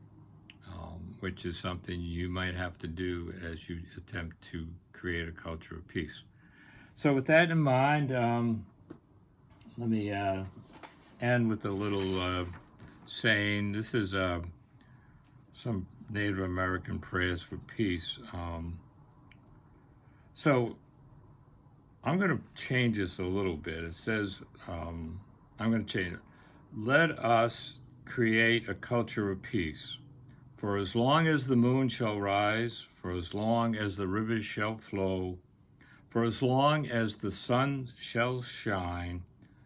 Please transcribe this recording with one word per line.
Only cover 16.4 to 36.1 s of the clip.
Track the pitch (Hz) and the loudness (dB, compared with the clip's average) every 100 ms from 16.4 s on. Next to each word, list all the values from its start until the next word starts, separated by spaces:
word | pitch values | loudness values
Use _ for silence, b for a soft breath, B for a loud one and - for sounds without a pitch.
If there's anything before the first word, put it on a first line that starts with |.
| 92 90 92 92 - 87 | 0 0 0 -2 -4 -8
prayers | - 92 90 87 | -4 0 0 -2
for | - 90 | -6 -12
peace. | - - 104 87 - - - | -8 -2 0 0 -4 -10 -10
Um, | 90 85 82 85 85 - - - - - - - - b b b b b b b | -8 -6 -6 -8 -10 -14 -20 -20 -20 -20 -20 -20 -20 b b b b b b b
so | - 156 131 113 - - - - - - - - - - - - - | -2 2 4 2 -4 -18 -20 -20 -20 -20 -20 -20 -20 -20 -20 -20 -6
I'm | 127 180 | 0 2
gonna | 196 117 - | 2 0 -4
change | - - 127 120 104 | -10 -2 2 4 2
this | 90 - | 0 -2
a | |
little | 90 95 95 78 | -2 0 0 -2
bit. | 80 80 | -4 -6
It | 82 82 | -6 -6
says, | - 113 101 - - - - | -2 0 -2 -6 -14 -16 -10
um, | 85 85 82 80 90 - - - - | -8 -6 -8 -8 -10 -16 -20 -18 -4
I'm | 110 | 0
gonna | 113 | 0
change | 101 104 92 | 0 -4 -4
it. | 85 B B B B B | -6 B B B B B
"Let | 123 110 143 165 - | -6 4 6 4 2
us | 117 117 117 - - - - - - | 4 6 4 0 -10 -14 -20 -20 -8
create | - 113 113 113 117 107 | 0 4 6 6 4 0
a | 95 | -8
culture | - 117 113 - 101 | 0 0 0 0 -2
of | 95 | -2
peace. | - 107 82 76 - - - - - B - - | -4 -2 -2 -6 -12 -12 -14 -20 -20 B -20 -6
For | 104 101 | -2 0
as | 95 117 | 2 2
long | 123 156 160 | 6 6 6
as | 151 127 | 4 4
the | 123 | 6
moon | 120 131 131 | 6 4 2
shall | - 113 104 | 0 0 0
rise, | 101 98 104 110 117 113 - - | 2 4 4 2 -2 -6 -14 -10
for | 90 | -4
as | 90 85 | -4 -4
long | 101 110 117 117 110 | -2 2 4 4 2
as | 104 95 | -2 -2
the | 95 | -2
rivers | 104 110 113 110 | 0 0 -2 -2
shall | - 107 110 | -2 -2 -4
flow, | - 101 95 95 92 87 - - _ - B B | -6 -2 0 0 -2 -8 -14 -20 _ -20 B B
for | B | B